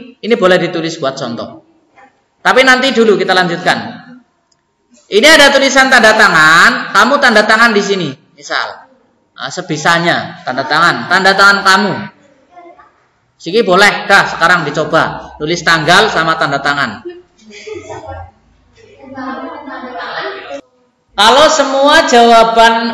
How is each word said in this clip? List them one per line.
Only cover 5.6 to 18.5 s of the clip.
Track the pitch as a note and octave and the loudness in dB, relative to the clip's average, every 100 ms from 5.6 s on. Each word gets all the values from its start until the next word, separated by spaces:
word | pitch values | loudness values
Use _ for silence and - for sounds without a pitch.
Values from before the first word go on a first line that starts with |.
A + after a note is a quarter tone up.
| C4+ C4 C4+ | 2 2 2
tanda | B3 A3 | 4 4
tangan, | A3 G#3 E3+ D#3 E3 G3+ A#3+ - | 4 2 4 4 4 4 0 -2
kamu | G3 A3+ C#4+ | 0 2 2
tanda | B3+ G#3+ G#3+ | 2 2 2
tangan | A3 A#3 | 2 2
di | G#3 | 0
sini, | F#3+ G3 D#3+ C3 _ _ | -2 -4 -6 -10 _ _
misal. | D3 D3 A2 G2 - _ _ _ _ | -10 -8 -6 -10 -20 _ _ _ _
Nah, | - B2 | -16 -12
sebisanya, | D#3+ F3+ D3+ F3+ E3 E3+ C3+ G#2 - | -10 -8 -4 -2 0 0 -4 -6 -12
tanda | - B2+ C#3 | -10 -8 -4
tangan, | D3+ E3+ C#3 A#2 | 0 0 0 -2
tanda | F#3 F#3+ | 0 2
tangan | G3 G3+ G3 | 4 4 2
kamu. | F#3+ F#3+ G#3 C3 - - _ _ _ F4+ F4 - _ _ _ _ _ _ | 2 2 0 -4 -10 -18 _ _ _ -20 -20 -20 _ _ _ _ _ _
Siki | E3+ G3+ | -4 -2
boleh, | G3 F3+ G3+ F#3+ | 2 2 2 0
dah | - G3 D#3+ | 0 0 0
sekarang | - E3 F3+ D3+ | 0 0 0 -2
dicoba. | D3 D3+ D#3+ B2 - - - | -4 -2 0 -2 -6 -16 -10
Tulis | D3+ E3+ | -6 -4
tanggal | - E3 D3+ F3+ G#3+ | 0 0 2 2 2
sama | F3 D#3+ D#3+ | 0 -2 -2
tanda | D#3 C#3 | -2 -2
tangan. | - C#3+ C3+ G2+ F4 F4 - _ - G#4 G#4+ G#4+ - - D#4+ - - _ _ | -2 -2 -4 -6 -16 -18 -20 _ -20 -20 -16 -16 -14 -16 -16 -16 -18 _ _